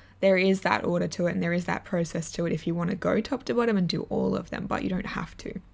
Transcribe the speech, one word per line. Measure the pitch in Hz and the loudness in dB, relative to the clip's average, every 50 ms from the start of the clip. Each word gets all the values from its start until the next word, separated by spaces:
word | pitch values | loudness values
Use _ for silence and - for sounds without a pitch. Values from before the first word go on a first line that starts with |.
| - - - - | -20 -20 -2 2
there | 190 196 190 180 | 4 6 6 6
is | 190 190 190 190 | 6 6 4 4
that | - - - - - | 4 2 2 2 2
order | - 175 175 175 165 | 0 0 0 0 -2
to | - - 175 | -2 0 0
it | 185 | 0
and | - 185 | 0 0
there | 175 170 | 0 0
is | 175 180 175 | 0 0 0
that | 175 - - - | -2 -4 -4 -4
process | - 185 170 170 - - 170 165 - | -4 -2 -2 0 -2 -2 -4 -4 -4
to | - - 170 | -4 -2 -2
it | 170 | -2
if | - 156 - | -2 -2 -2
you | 170 170 | -2 -2
want | 170 170 175 | 0 0 -2
to | 196 | -2
go | 175 - - 190 208 | -2 0 0 2 0
top | 220 - 277 - - | 0 -2 -4 -4 -4
to | - 233 | -2 0
bottom | 240 233 233 214 | 2 2 2 2
and | 190 180 | 2 2
do | 170 - - - - | 2 0 -2 -4 -4
all | - 202 196 190 190 | -2 -2 0 0 0
of | - 175 - | -2 -4 -6
them, | - - - | -8 -8 -4
but | - - - | -4 -4 -2
you | - 190 | -2 -2
don't | 185 185 - | -4 -4 -4
have | - - - - - - - | -6 -6 -6 -6 -8 -10 -12
to. | - - - 185 - - | -12 -10 -10 -10 -12 -16